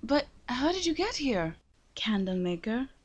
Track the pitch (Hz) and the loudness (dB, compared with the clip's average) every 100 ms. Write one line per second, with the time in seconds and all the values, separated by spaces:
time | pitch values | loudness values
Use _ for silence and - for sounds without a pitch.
0 | 226 285 - - - 247 285 370 349 311 | 2 2 2 -8 -6 0 2 2 0 0
1 | 381 494 285 208 165 165 _ _ _ - | 0 0 0 0 0 -4 _ _ _ -8
2 | - 214 190 185 180 175 220 226 269 - | 0 0 2 0 0 -2 -2 -4 -4 -8